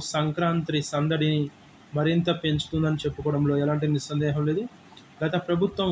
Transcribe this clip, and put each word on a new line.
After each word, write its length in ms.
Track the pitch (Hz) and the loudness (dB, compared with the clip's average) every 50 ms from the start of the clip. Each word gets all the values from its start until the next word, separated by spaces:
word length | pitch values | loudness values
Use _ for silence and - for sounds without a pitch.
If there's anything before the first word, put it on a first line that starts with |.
| 147 | -2
సంక్రాంతి 760 | - - 156 151 156 151 - 175 170 170 170 156 - 151 151 | -2 -2 0 0 0 0 0 0 0 2 0 0 0 -2 -2
సందడిని 600 | 139 - - 147 147 156 160 151 151 151 156 151 147 143 - - - - - - - - - | -2 -2 -2 0 0 2 2 2 2 2 2 0 0 -2 -6 -14 -20 -20 -20 -20 -14 -6 -2
మరింత 360 | 147 151 160 165 170 170 175 | 0 2 2 2 2 2 2
పెంచుతుందని 680 | 170 165 - 160 151 151 - - - 156 160 156 156 143 | 0 0 0 0 0 0 -2 -2 -2 0 0 0 0 -2
చెప్పుకోవడంలో 520 | - 147 139 - 143 151 147 143 147 139 143 143 | -2 -4 -4 -4 -2 -2 0 2 2 2 2 2
ఎలాంటి 280 | 143 143 151 147 151 151 | 2 2 0 0 0 0
నిస్సందేహం 540 | 147 139 - - 151 147 151 151 139 147 147 | 0 0 -2 -2 -2 0 0 0 0 0 0
లేదు. 180 | 151 156 190 233 247 - - - - - - - - - - | 0 0 -2 -4 -6 -10 -16 -20 -20 -20 -20 -20 -18 -8 -4
గత 180 | 156 160 170 175 | -4 -2 -2 -2
ప్రభుత్వం 500 | 175 - 175 170 190 202 - - 190 185 | 0 0 0 0 0 0 0 0 0 2